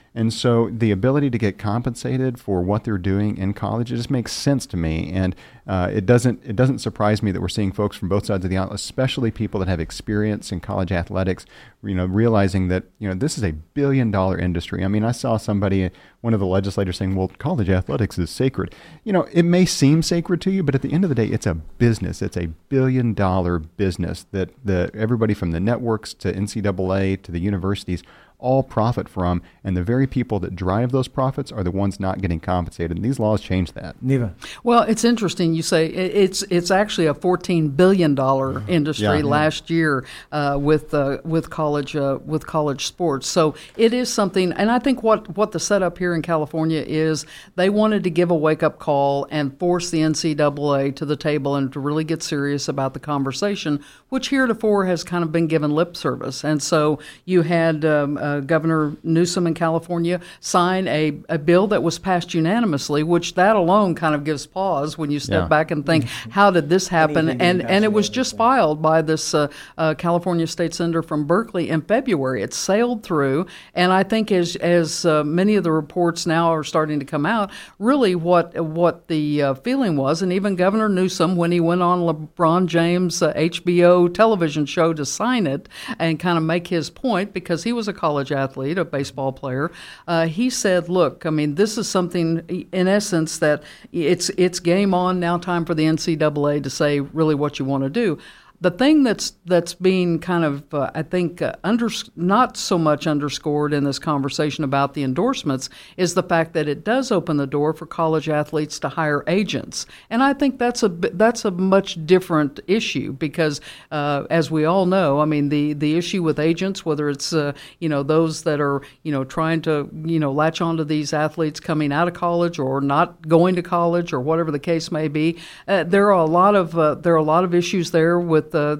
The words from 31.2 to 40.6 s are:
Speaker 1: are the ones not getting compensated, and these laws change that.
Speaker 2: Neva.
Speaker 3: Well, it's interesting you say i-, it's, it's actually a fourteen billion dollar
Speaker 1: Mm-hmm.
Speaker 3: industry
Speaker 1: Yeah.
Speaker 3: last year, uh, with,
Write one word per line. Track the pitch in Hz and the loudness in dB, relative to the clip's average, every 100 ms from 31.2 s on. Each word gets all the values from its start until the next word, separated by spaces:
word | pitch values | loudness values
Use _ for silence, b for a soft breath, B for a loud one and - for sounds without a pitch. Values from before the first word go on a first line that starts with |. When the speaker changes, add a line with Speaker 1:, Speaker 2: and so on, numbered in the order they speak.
| 131 135 135 | -4 -4 -8
Speaker 1:
are | 113 | -6
the | 90 | -4
ones | 95 101 - | -2 -2 -2
not | 95 92 | -4 -4
getting | 95 82 | -4 -4
compensated, | 85 92 87 - 82 85 | -2 -2 -2 -4 -4 -2
and | 104 | -2
these | 135 | -2
laws | 110 104 | 0 0
change | - 92 90 | 0 -2 -2
that. | - - - | -6 -14 -8
Speaker 2:
Neva. | 127 135 113 - B B | -2 0 -2 -8 B B
Speaker 3:
Well, | 233 240 | 2 4
it's | 226 220 | 4 2
interesting | 233 240 196 - 170 | 2 2 0 0 0
you | 160 | 0
say | 160 170 160 | 0 0 0
i-, | |
it's, | 165 185 202 190 185 - | -2 -2 2 2 0 -2
it's | 175 175 | 0 2
actually | 190 214 - 160 | 2 0 0 0
a | |
fourteen | 139 180 180 - 175 156 | 2 0 0 0 0 2
billion | 135 185 190 165 139 | 4 6 6 4 2
dollar | 131 135 135 | 2 2 0
Speaker 1:
Mm-hmm. | 131 107 | -4 0
Speaker 3:
industry | 170 147 151 - | 0 0 0 2
Speaker 1:
Yeah. | 151 | 2
Speaker 3:
last | 147 147 156 151 - | 2 2 2 -2 -2
year, | 165 160 139 123 B B | 0 2 0 -2 B B
uh, | 151 143 | -4 -2
with, | 143 | 0